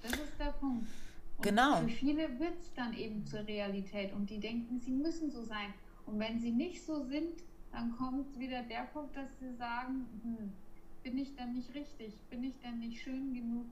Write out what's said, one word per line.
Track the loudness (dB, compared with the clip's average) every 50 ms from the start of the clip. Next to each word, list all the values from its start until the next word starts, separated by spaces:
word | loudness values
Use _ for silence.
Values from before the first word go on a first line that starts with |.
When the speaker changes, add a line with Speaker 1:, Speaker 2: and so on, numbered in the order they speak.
Speaker 1:
Das | -4 -2
ist | 0 0 0 -2 0 0
der | 2 2
Punkt. | 2 4 2 2 2 2 0 0 0 0 -2 -2 -4 -4 -2 0 2
Und | 4 6
Speaker 2:
Genau. | 8 8 10 10 10 10
Speaker 1:
für | 8 6 6
viele | 4 6 6 6 6 6 4 2 2 2
wird's | 2 2 0 0 -4 -4 -2
dann | -2 -2 -2 -2
eben | -2 -2 -2 -2 -2 -2
zur | -2 -2 -2 -2
Realität | 0 0 0 0 0 0 0 -2 -2 -2 -2 -2 0
und | 0 0 0 0
die | 0 -2
denken, | -2 0 0 0 0 0 -2 -2
sie | 0 2
müssen | 4 4 4 4 2 2 0 -2
so | -2 -2 -4
sein. | -2 -2 -2 -2 -4 -6 -10 -14 -16 -14 -12 -6
Und | -2 0 2
wenn | 2 2 2 2
sie | 2 4
nicht | 4 4 4 2 -2 -4 -4
so | -2 -2 -2 0
sind, | 0 0 0 0 0 -2 -6 -10 -10 -12 -12 -12 -8
dann | -4 -2 -2 0 0
kommt | 0 0 0 0 -2 -2 -4 -4 -6
wieder | -4 -4 -4 -4
der | -4 -4 -4 -4 -4 -4
Punkt, | -6 -6 -6 -4 -4
dass | -6 -6 -6 -8 -8
sie | -8 -6 -6
sagen, | -4 -2 -2 -2 -2 -2 -2 -2 -2 -2 -4 -6 -6
hm, | -4 -4 -4 -4 -4 -6 -6 -8 -10 -10 -10 -10 -10 -10 -10 -8
bin | -6 -2 -2 0
ich | -2 -2 -4
denn | -6 -4 -2
nicht | -2 -2 -2 -4 -4
richtig? | -6 -6 -6 -8 -8 -8 -10 -10 -12 -12 -8
Bin | -4 -2 -2
ich | -2 -4 -4
denn | -6 -4 -4 -2
nicht | -2 -4 -4 -4
schön | -4 -2 -2 0 0 0 0
genug? | 0 0 0 0 0 -2 -4